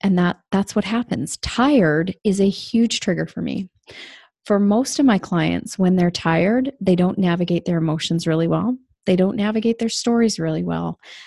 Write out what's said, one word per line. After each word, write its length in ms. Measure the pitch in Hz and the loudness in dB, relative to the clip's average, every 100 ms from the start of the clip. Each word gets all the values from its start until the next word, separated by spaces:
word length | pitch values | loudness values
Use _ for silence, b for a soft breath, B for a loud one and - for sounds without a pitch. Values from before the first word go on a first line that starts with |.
And 160 | 202 180 | 0 2
that, 200 | 175 - _ | 2 -2 _
that's 240 | 190 202 | -2 -2
what 100 | 214 | -2
happens. 520 | 196 226 240 92 143 - | -2 -4 -4 -6 -6 -8
Tired 760 | - - 269 285 165 151 180 - | -6 0 2 4 4 2 -2 -4
is 180 | 220 190 | -2 2
a 80 | 196 | 2
huge 520 | 196 - 233 233 - | 0 -2 0 0 0
trigger 260 | - 165 165 | -2 -2 -4
for 160 | - | -6
me. 260 | 165 - 185 _ B B B B B _ - | -6 -6 -10 _ B B B B B _ -2
For 120 | 202 | 2
most 380 | 202 214 262 - | 4 2 0 2
of 60 | |
my 140 | 277 196 | 2 2
clients, 600 | - 170 160 170 - - | 0 0 0 -2 -4 -2
when 180 | 185 185 | 2 2
they're 140 | 175 | 2
tired, 600 | - 165 165 180 247 262 - | 0 0 2 2 0 -2 -2
they 140 | 190 | 0
don't 240 | 180 180 - | 2 2 0
navigate 480 | 180 170 175 175 175 | 0 0 0 -2 0
their 100 | 165 | -2
emotions 500 | 160 156 - 165 165 | 0 -2 -2 -2 0
really 200 | 160 170 | 0 0
well. 320 | 160 214 254 _ _ | 0 -2 -4 _ _
They 120 | - 185 | 0 2
don't 200 | 190 208 | 2 0
navigate 440 | 208 220 226 226 | -2 0 0 0
their 100 | 226 | -4
stories 480 | - 240 233 226 202 | -4 0 2 2 0
really 240 | 160 156 | -2 -2
well. 360 | 175 160 170 170 B B | -4 -4 -6 -8 B B